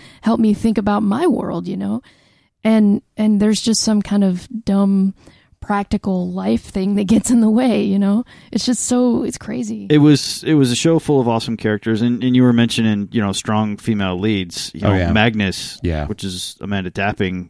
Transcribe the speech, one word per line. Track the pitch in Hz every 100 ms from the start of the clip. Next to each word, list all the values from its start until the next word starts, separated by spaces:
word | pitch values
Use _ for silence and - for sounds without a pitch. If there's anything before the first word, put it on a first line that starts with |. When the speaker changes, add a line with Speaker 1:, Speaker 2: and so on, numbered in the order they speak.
| - -
Speaker 1:
help | 220 226
me | 214
think | 202 226 214
about | 208 208
my | 208 226 349
world, | 214 - 170 180
you | 190
know? | 202 226 - _ _ _ _ _
And, | 220 220 208 202 - -
and | 214 202
there's | 214 208
just | 233 220
some | - 214
kind | - 202
of | 196 180 - 226
dumb | - 196 196 196 190 - - _ _ -
practical | - 202 202 214 202 185 180
life | 185 190 233
thing | - 196 190 202
that |
gets | 190 220 -
in | 240
the | 220
way, | 220 254 214
you | 208 196
know? | 202 208 - - -
It's | 208 -
just | 247
so, | - 247 247 233
it's | - -
crazy. | - 240 214 220 196
Speaker 2:
It | 151
was, | 151 143 - -
it | -
was | 151 127
a | 120
show | 165 160
full | - 139
of | 120
awesome | 113 120 110
characters, | 110 104 113 107
and, | 120 120
and | 127 127
you |
were | 123
mentioning, | 117 117 117 110 104 101
you | 113
know, | 101
strong | 92 - 107 107 101
female | - 104 95 90
leads. | 110 101 87 - -
You | - 95
Speaker 3:
Oh, |
Speaker 2:
know, | 95
Speaker 3:
yeah. | 87
Speaker 2:
Magnus, | 110 117 107 98 - - -
Speaker 3:
Yeah. | 90 78 76
Speaker 2:
which | 107
is | 98 90 - -
Amanda | 98 101 90
Tapping, | 98 98 - 95 92